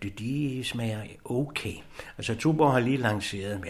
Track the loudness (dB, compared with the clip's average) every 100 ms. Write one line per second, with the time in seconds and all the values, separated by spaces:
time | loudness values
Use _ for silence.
0 | -10 -6 -4 0 0 -2 -4 -2 -2 -4
1 | -6 -12 -4 -2 -2 -4 -6 -8 -12 -16
2 | -14 -8 -4 0 2 6 6 6 4 4
3 | 2 2 -2 -4 -4 -6